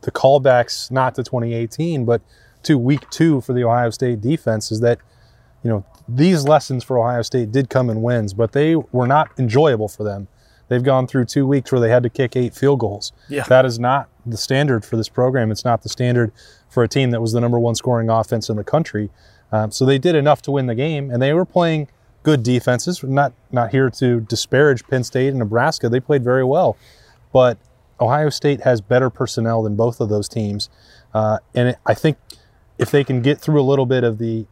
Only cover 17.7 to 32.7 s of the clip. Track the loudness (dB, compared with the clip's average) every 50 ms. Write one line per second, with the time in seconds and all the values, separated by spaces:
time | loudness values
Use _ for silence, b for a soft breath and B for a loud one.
17.7 | -2 -2 -2 -2 0 0 0 2 2 0 0 0 -4 -6 -4 -4 -6 -6 -4 -2
18.7 | -2 -2 -2 -2 -4 -6 -6 -6 b b b b b b b b -2 -2 -2 -2
19.7 | -2 0 2 2 2 2 2 2 2 2 4 2 2 2 0 -4 -4 -2 -2 -2
20.7 | -2 -2 -2 -4 -4 -6 -6 -4 -2 0 0 2 2 0 0 0 0 0 0 2
21.7 | 0 -2 -4 -6 _ _ _ _ _ _ _ 2 2 2 2 0 0 0 2 0
22.7 | -2 0 -2 -6 -8 -8 -6 -4 0 0 0 0 -2 _ _ _ -2 -2 -2 0
23.7 | 0 0 0 0 0 0 0 0 0 0 -2 -4 -4 -6 -4 0 2 4 4 4
24.7 | 2 0 -2 _ -4 -2 -2 -2 -2 -2 -2 0 0 -2 -4 -2 0 0 0 0
25.7 | -2 -2 -2 -2 -2 -2 0 0 -2 0 0 0 0 0 2 0 0 2 2 0
26.7 | -2 b b b b b b b b b b _ _ 4 4 4 2 -2 _ _
27.7 | _ _ _ _ _ _ -2 0 0 0 0 -2 -4 -2 -2 -2 -2 0 2 0
28.7 | 0 0 0 _ 0 2 2 0 -2 -4 -6 -6 -4 -4 -2 -2 0 -2 -2 -2
29.7 | -2 0 0 -2 0 -2 -4 -2 -2 -2 -4 -4 -6 -6 -4 -4 -4 -6 -8 -10
30.7 | b b b b b b b b -4 -2 0 0 -2 -4 _ _ _ 0 0 0
31.7 | 0 -4 _ -2 -2 2 2 -2 -2 _ _ _ b b b b b b b b